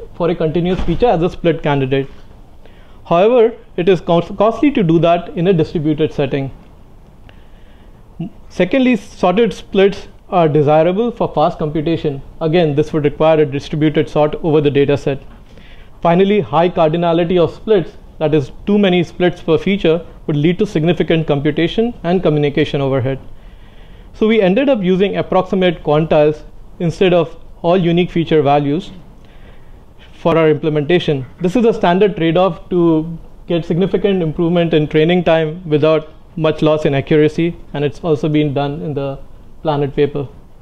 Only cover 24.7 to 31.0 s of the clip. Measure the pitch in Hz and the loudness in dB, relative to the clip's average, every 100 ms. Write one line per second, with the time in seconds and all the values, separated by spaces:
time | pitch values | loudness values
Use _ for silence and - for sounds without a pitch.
24.7 | 254 180 185 196 180 160 185 190 196 180 | 2 2 2 0 -2 -2 0 0 0 0
25.7 | 165 - 147 160 160 151 151 - - - | 0 0 0 2 2 2 0 -8 -20 -18
26.7 | - 165 - 190 175 165 - - - 170 | -6 -4 0 2 2 0 -6 -18 -6 0
27.7 | 190 170 170 180 180 156 156 139 143 143 | 2 2 0 0 -2 0 2 4 2 0
28.7 | 151 - - - - - - - - - | -4 -6 -14 -20 -20 -20 -20 -20 -20 -20
29.7 | - - - - - 170 165 160 147 160 | -20 -20 -20 -20 -6 0 2 2 2 0
30.7 | 151 147 180 | -2 0 0